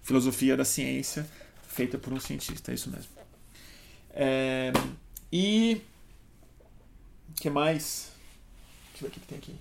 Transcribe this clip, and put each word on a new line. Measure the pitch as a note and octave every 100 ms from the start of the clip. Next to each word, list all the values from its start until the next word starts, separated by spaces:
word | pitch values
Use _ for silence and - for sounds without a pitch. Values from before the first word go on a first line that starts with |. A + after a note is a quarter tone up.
Filosofia | - C3 B2+ B2 C3 C3
da | C3+
ciência, | - C3 C3 C3+ - D3+ - - - -
feita | - B2+ C#3
por | -
um | C3
cientista, | - - - D#3 -
é | B2
isso | -
mesmo. | - - - - - - - - - - - -
É... | - C3+ C3 C3 C3 B2+ B2+ - - - - -
e | F3 G3 G#3+ A3+ A3 - - - - - - - - - - - - - - - D#3
que | D#3
mais? | C#3+ D3+ D#3+ - - - - - - - - - - -
Deixa | - -
eu |
ver |
o |
que | -
que | -
tem | D3
aqui. | - -